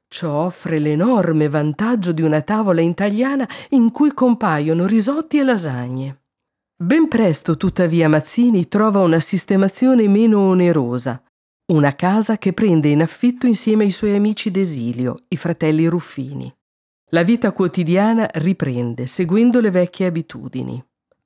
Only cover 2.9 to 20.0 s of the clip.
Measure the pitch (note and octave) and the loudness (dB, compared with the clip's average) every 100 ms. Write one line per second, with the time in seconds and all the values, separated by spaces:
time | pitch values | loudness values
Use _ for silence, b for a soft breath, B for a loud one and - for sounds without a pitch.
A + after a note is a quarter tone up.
2.9 | F3 G3+ G#3 C4+ C#4 A#3 B B C4+ A3+ | 0 -2 0 -2 -2 -6 B B 2 2
3.9 | A#3 D4 - B3+ A#3 G3+ D3+ D3+ E3 F#3+ | 2 0 2 0 2 0 0 0 0 2
4.9 | A3 G#3+ D4+ D#4 D4 C4+ G#3+ D#3 B2 B2 | 0 0 -4 -2 0 2 0 -2 -6 -6
5.9 | C3 C3+ C3+ _ _ _ _ _ - F3 | -8 -8 -12 _ _ _ _ _ -8 0
6.9 | D#4+ D#4 A3+ G3+ D3 - D#3 F#3+ - F3 | 2 2 2 2 0 -2 -2 -2 0 0
7.9 | E3+ D#3 D3+ - - A#3+ G3 E3 G#3 A3 | 2 4 2 0 0 2 2 0 0 2
8.9 | G3+ F3 E3 - F#3 - G3 G3 - B3+ | 4 4 2 0 -4 0 2 2 2 2
9.9 | B3 G#3 G3+ A3+ G#3 F#3+ F#3 F3 E3 A#2+ | 4 4 4 4 4 4 4 4 2 0
10.9 | B2 B2 A#2+ _ _ _ _ - D#3 C#3+ | -4 -6 -10 _ _ _ _ 0 2 2
11.9 | C#3 F3+ G#3+ G#3+ G#3+ F#3+ F#3 G#3+ E3 D3 | 0 0 0 0 -2 -4 0 2 2 2
12.9 | D3 D#3+ - A#3+ B3 B3 G#3 A3 G#3+ G3+ | 2 0 0 -2 0 0 0 0 2 2
13.9 | - G#3 G3+ G#3+ G#3+ G#3+ F#3 F3+ C#3 A#2 | 0 -2 0 0 -2 -4 -2 -2 -4 -6
14.9 | A#2+ B2+ - - D3 E3+ E3 D#3 D#3 E3 | -4 -6 -6 -8 -6 -4 -2 0 2 0
15.9 | F3 - - C3 C3+ B2+ _ _ _ _ | -2 -6 -12 -10 -10 -14 _ _ _ _
16.9 | _ - E3 F3 A#3 G#3 G3 F3+ F3+ E3 | _ -4 0 2 0 0 -2 -2 -2 0
17.9 | F#3 G#3+ A3+ G#3+ D#3+ E3 - C#3 B2 A#2+ | 2 2 0 -2 -2 -2 -2 -4 -4 -6
18.9 | B2 B2 - E3 G#3 A#3+ B3 A3 F3+ F3 | -6 -8 -4 0 2 4 2 2 0 -2
19.9 | - | -2